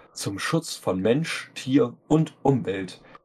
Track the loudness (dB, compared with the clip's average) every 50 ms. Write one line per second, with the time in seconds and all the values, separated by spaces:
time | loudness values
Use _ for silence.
0 | -20 _ -14 -10 -8 -8 -6 -6 -4 -2 -2 -2 -2 -4 -10 -6 -4 -4 -2 2
1 | 2 2 2 2 0 -4 -6 -8 -10 -12 -14 -10 -2 2 2 4 2 2 -2 -8
2 | _ 2 2 2 2 2 -2 _ 0 2 2 2 0 -4 -6 -6 -8 -10 -12 -18
3 | _ -20 -20 -20